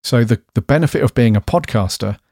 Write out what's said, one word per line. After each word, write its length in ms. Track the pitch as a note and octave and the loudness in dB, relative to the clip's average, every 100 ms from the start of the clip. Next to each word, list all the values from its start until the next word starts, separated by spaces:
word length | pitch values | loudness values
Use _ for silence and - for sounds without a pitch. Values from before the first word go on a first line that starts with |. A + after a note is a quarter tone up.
So 180 | - B2 | 0 0
the, 180 | A2+ A#2 _ | 2 0 _
the 80 | - | -6
benefit 400 | - C#3+ E3 - | 0 0 2 0
of 120 | C#3 | -2
being 200 | - A#2 | 2 2
a 60 | G#2+ | 2
podcaster 800 | - F3 D3 A2 F#2 - G2+ G2+ _ | 0 -2 0 -2 -2 -4 -6 -6 _